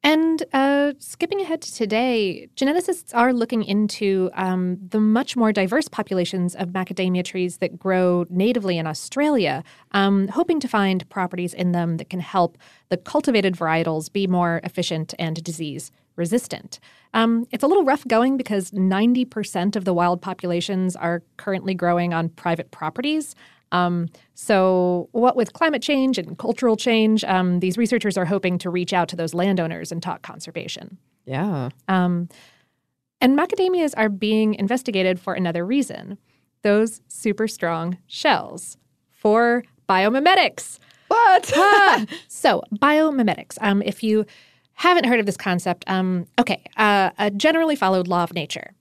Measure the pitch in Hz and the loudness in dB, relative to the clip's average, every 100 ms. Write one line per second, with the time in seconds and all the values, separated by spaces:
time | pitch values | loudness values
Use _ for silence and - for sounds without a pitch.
0 | 294 311 320 320 - 269 277 285 285 285 | 4 4 2 0 -2 0 2 2 0 -2
1 | - - 339 403 359 320 - - 220 214 | -14 -6 -4 -2 -4 -6 -8 -6 -2 0
2 | 254 240 202 170 - - 269 320 349 370 | 0 0 -2 -4 -12 -2 0 0 0 -6
3 | - 240 240 247 240 233 208 202 214 - | -4 2 4 4 0 -2 0 0 0 -2
4 | 202 190 185 - 185 185 180 180 190 214 | -2 0 0 -2 -2 0 -2 -4 -4 0
5 | 214 220 269 - 220 208 190 254 302 - | 4 2 0 0 0 2 2 0 -2 -6
6 | 208 185 180 190 180 175 180 185 185 185 | -4 -2 -2 -2 -4 -4 -6 -4 -6 -2
7 | 185 180 180 190 180 165 180 175 196 185 | -2 0 -2 -4 -4 -2 -6 -4 0 2
8 | 185 175 175 180 208 247 196 175 160 151 | 4 2 0 0 2 2 0 -2 -2 -6
9 | - - 302 285 170 139 - - _ 202 | -8 -2 2 2 0 -2 -8 -20 _ 0
10 | 196 196 196 214 349 320 262 214 196 185 | 2 2 0 -2 0 0 0 0 0 -2
11 | - - 180 175 175 - 180 175 170 165 | -4 -6 -6 -4 -8 -4 -2 0 -2 -4
12 | 160 180 170 196 170 _ - _ _ 180 | -6 -10 -4 0 0 _ -20 _ _ -6
13 | - 294 285 226 196 180 165 160 160 156 | -2 -2 0 2 2 0 0 0 0 -4
14 | 156 202 196 180 175 165 175 - 175 160 | -4 -4 0 2 2 0 -4 -6 -4 -4
15 | 156 - 165 160 165 160 156 139 - _ | -6 -6 -6 -6 -8 -8 -8 -10 -14 _
16 | _ - 170 226 - - - - - _ | _ -6 -2 -2 -4 -12 -12 -20 -20 _
17 | _ 226 226 233 233 240 285 392 294 294 | _ 0 2 0 -2 -2 2 2 4 0
18 | 254 226 254 269 247 208 185 208 190 190 | 2 2 2 0 -2 -4 -4 -2 0 2
19 | 226 247 254 - 196 190 180 202 190 175 | 2 2 0 -4 -6 -2 -2 -2 -2 2
20 | 175 180 196 180 180 175 170 190 185 180 | 2 0 -4 -8 -4 -4 -2 -2 -2 -2
21 | 170 170 - _ - 190 196 185 175 175 | -4 -4 -6 _ -6 -4 -4 -2 0 2
22 | 175 165 165 - 175 165 - - 156 156 | 0 -2 -4 -4 -4 -4 -4 -8 -8 -4
23 | 262 311 285 - - _ _ 175 180 175 | -4 -2 -6 -14 -20 _ _ 0 0 0
24 | 165 - _ - - 208 185 185 180 180 | -4 -10 _ -20 0 2 4 4 2 0
25 | - 240 240 254 220 - 330 285 - 285 | -2 0 2 2 -2 0 -2 0 0 0
26 | 262 247 165 165 - 226 247 220 - 226 | 2 0 -4 -8 -6 0 0 0 2 2
27 | 220 220 202 185 185 175 185 180 233 240 | 4 2 2 2 2 2 0 0 0 2
28 | 214 190 175 196 185 175 180 180 180 185 | 0 -2 0 0 0 -2 -2 -4 -2 0
29 | 170 175 165 165 185 190 165 165 165 170 | -2 -2 -4 0 0 2 -2 -4 -8 -8
30 | 175 - - - 165 165 - - - 190 | -8 -10 -12 -18 -14 -12 -10 -12 -14 -20
31 | _ _ - 131 196 160 127 - - 190 | _ _ -8 -4 -2 -2 -4 -8 -2 0
32 | 180 175 175 - - _ _ _ _ _ | 2 0 -4 -12 -20 _ _ _ _ _
33 | _ _ 254 277 339 403 370 359 311 - | _ _ 2 4 2 0 0 2 0 0
34 | 220 196 214 220 220 208 202 247 254 196 | -2 0 0 2 2 0 -2 -2 -2 0
35 | 185 185 - 180 185 170 175 269 262 - | 0 0 -4 -4 -2 -2 0 0 -2 -6
36 | - 202 _ _ _ _ 202 208 220 - | -14 -16 _ _ _ _ 2 2 2 -4
37 | _ - 226 208 220 - 175 165 170 180 | _ -6 -4 -2 -2 -2 -4 -2 -4 -6
38 | _ - 311 233 - - - - _ _ | _ -4 2 2 0 -14 -16 -18 _ _
39 | _ _ 214 214 240 240 240 _ _ 185 | _ _ 2 4 4 2 -2 _ _ 2
40 | 196 254 311 381 277 - - - _ _ | 4 4 4 4 2 -2 -16 -18 _ _
41 | _ 453 466 370 - 285 381 403 392 277 | _ 4 6 6 4 4 6 6 6 4
42 | 214 320 - - - 202 - 208 277 302 | 0 -8 -16 0 2 2 -2 0 2 4
43 | 311 277 220 170 - - 214 196 202 202 | 2 2 0 0 -6 -4 0 2 0 -4
44 | 220 214 208 - _ _ _ _ 339 349 | 0 0 0 -8 _ _ _ _ 4 4
45 | 269 240 202 185 - 180 180 175 - 190 | 4 2 0 -2 -2 -2 -2 -4 -2 -2
46 | 185 180 175 - 247 202 - - 214 202 | 0 -2 -4 -2 0 -2 -6 0 2 4
47 | 190 - 208 202 302 330 330 294 190 190 | 2 0 -4 0 2 2 0 0 2 0
48 | 180 180 170 175 151 - - _ | 0 -2 -2 -4 -8 -10 -14 _